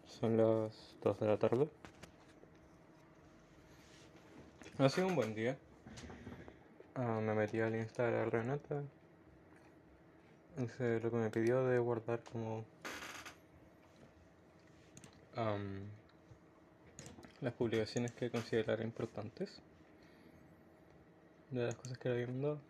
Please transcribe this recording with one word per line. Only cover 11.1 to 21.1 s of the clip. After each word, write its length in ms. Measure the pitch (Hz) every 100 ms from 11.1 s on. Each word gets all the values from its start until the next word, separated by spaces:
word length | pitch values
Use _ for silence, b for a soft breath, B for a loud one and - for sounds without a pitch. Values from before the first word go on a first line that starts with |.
que 60 | 117
me 120 | 110
pidió 360 | 113 113 127
de 140 | 131 123
guardar 420 | 120 117 113 117 -
como, 320 | 117 110 110 110 - - - - - - - - - - - - - - - - - - - - - - - - - -
am, 460 | 120 110 101 101 98 104 104 - - - - - - - - - - - - - -
las 120 | 131
publicaciones 600 | - 117 113 107 127 120
que 180 | - 120
considerara 520 | 120 110 117 110 113
importantes 800 | 113 - 120 - 107 - 190 - - - - - B B B B B - - - - - -